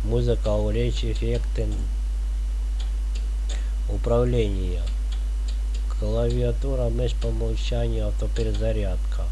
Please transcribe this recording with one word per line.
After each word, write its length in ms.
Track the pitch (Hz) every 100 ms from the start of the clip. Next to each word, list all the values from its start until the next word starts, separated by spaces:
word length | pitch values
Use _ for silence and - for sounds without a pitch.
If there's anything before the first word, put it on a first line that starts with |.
музыка, 540 | 104 117 117 113 110 104 107
речь, 320 | 110 120 117
эффекты, 640 | 117 107 113 120 - - 110 101 95 - - - - - - - - - - - - - - - - - - - -
управление, 920 | 101 117 117 123 123 104 98 90 87 - - - - - - - - - - - -
клавиатура, 880 | 107 113 120 120 120 117 139 135 120
мышь 240 | 117 123 113
по 60 | 117
умолчанию, 800 | 113 113 113 - 117 117 113 107
автоперезарядка. 1160 | 104 110 - 113 104 110 110 98 92 - - -